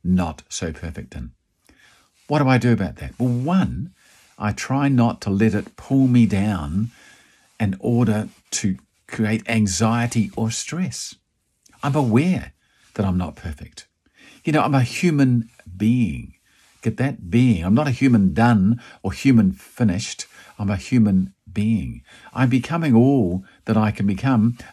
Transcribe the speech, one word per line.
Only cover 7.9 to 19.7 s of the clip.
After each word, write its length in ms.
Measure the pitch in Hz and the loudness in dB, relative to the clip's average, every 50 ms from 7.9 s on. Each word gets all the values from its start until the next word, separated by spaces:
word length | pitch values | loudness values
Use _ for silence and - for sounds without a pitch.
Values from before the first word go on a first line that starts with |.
| 120 117 120 104 104 107 107 - - _ _ _ | 0 2 2 2 0 -2 -4 -6 -12 _ _ _
to 260 | - - - 98 95 - _ _ _ _ _ | -10 -4 -4 -4 -4 -4 _ _ _ _ _
create 400 | - - - 110 104 110 110 - | -16 -6 -4 -2 -2 -2 -4 -4
anxiety 840 | - 117 110 107 98 87 92 113 110 117 120 117 117 - 120 104 95 - | -4 -2 0 0 0 0 0 0 0 0 0 -2 -2 -2 -2 -4 -4 -4
or 140 | - 113 110 | -6 -6 -4
stress. 680 | 117 - - - 151 170 185 135 120 - - - - _ _ _ _ _ _ _ _ _ _ _ _ _ - | -4 -8 -10 -8 -6 -6 -6 -6 -8 -10 -14 -14 -16 _ _ _ _ _ _ _ _ _ _ _ _ _ -6
I'm 120 | 143 135 | -2 -2
aware 580 | 151 139 120 107 127 160 185 185 113 - - _ _ _ _ _ _ _ _ _ | 0 0 2 2 2 2 2 -2 -2 -6 -10 _ _ _ _ _ _ _ _ _
that 100 | - 101 | -4 -2
I'm 140 | 98 90 90 | -2 -2 -2
not 160 | 87 78 - | -4 -6 -10
perfect. 520 | - - 85 76 - - - _ - - _ _ _ _ _ _ _ - - - _ _ | -12 -12 -12 -12 -12 -16 -20 _ -20 -20 _ _ _ _ _ _ _ -20 -20 -20 _ _
You 80 | - | -2
know, 100 | 147 156 | 0 0
I'm 120 | 98 139 139 | 0 2 2
a 80 | 135 | 2
human 680 | 123 - - - - 180 156 139 139 131 123 120 113 - _ _ _ - 90 | 0 0 -2 -2 0 0 2 4 4 4 2 0 -2 -4 _ _ _ -20 -8
being. 560 | 92 107 110 123 127 113 87 71 60 58 - - _ _ _ _ _ _ _ _ _ | -2 0 2 2 2 0 -2 -2 -8 -12 -16 -20 _ _ _ _ _ _ _ _ _
Get 160 | - 113 98 | -6 -6 -4
that? 320 | - 127 143 - - - 85 | -2 -4 -6 -6 -8 -8 -2
Being. 340 | 90 120 127 127 107 82 85 | 2 2 4 4 2 2 2
I'm 120 | 92 104 | 2 2
not 120 | 135 151 | 2 2
a 40 | 147 | 0
human 420 | 120 - 135 135 120 107 98 92 76 | 0 0 2 4 4 4 4 2 2
done 480 | 110 113 120 120 104 92 104 120 120 - - - - - | 2 4 4 4 4 4 2 0 0 -4 -16 -20 -8 -8
or 100 | 98 92 | -8 -8
human 380 | - - 139 131 113 101 92 | 0 2 4 6 6 4 4
finished. 760 | 92 - - - | 0 -4 -14 -20